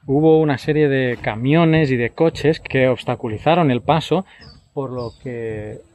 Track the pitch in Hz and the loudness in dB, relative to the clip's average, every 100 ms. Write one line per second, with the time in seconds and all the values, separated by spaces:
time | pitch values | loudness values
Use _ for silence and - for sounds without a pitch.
0 | - 139 160 160 156 127 - 151 151 135 | 0 2 4 4 4 -2 -2 2 2 2
1 | 127 117 131 107 127 160 165 160 147 123 | -2 -4 -6 -4 0 4 4 4 2 0
2 | 117 - 165 - 143 160 - 135 127 120 | -2 0 -2 2 -2 -2 -4 0 0 0
3 | - 120 117 104 147 170 156 123 - 156 | -4 -6 -6 -2 0 2 2 0 0 -2
4 | - 165 - - - - _ 147 131 127 | 0 -4 -4 -20 -20 -20 _ -10 -8 -8
5 | 120 - 131 120 113 107 107 113 _ | -10 -10 -12 -10 -8 -10 -12 -14 _